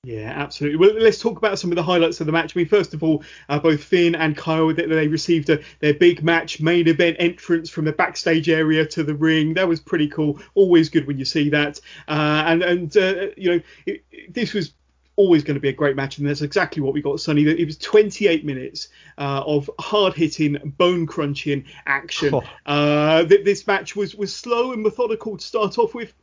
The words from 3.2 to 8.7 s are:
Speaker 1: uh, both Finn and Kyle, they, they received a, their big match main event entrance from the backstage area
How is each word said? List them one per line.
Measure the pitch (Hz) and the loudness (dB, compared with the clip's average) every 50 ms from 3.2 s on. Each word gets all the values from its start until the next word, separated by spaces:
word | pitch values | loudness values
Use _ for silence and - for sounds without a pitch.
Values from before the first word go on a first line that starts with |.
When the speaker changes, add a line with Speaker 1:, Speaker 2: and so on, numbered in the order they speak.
| - - - - - - | -4 -12 -20 -20 -6 -4
Speaker 1:
uh, | 143 147 | -4 2
both | 139 160 156 147 - | 2 2 2 2 0
Finn | - 190 175 175 170 170 | 0 2 2 4 2 2
and | 156 160 156 147 | 0 0 -2 -2
Kyle, | - - 165 160 160 160 160 156 | -4 -4 -2 0 2 2 2 2
they, | 151 165 | 0 -2
they | 160 160 160 156 | 0 0 0 0
received | 151 160 151 - - 170 160 151 - | 0 -2 -2 0 0 0 0 2 2
a, | 156 147 - - - _ | 0 0 0 -14 -12 _
their | - 151 147 | 0 0 2
big | 147 180 175 170 - 151 | 4 4 4 4 2 0
match | 170 165 165 156 165 - - | 0 2 0 0 -4 -8 -2
main | 151 165 175 175 170 | 0 2 2 4 4
event | 160 160 143 175 170 165 - | 2 4 4 2 0 2 0
entrance | 175 170 170 - - - 170 165 165 - | -2 -2 -2 -4 -4 -2 -2 -2 -2 -6
from | - 160 156 | -6 -4 -4
the | 156 | -4
backstage | 151 - 175 165 - - - 220 160 160 151 165 | 0 0 -2 -2 -2 -4 -2 0 0 2 2 2
area | 160 156 160 156 | 0 2 2 2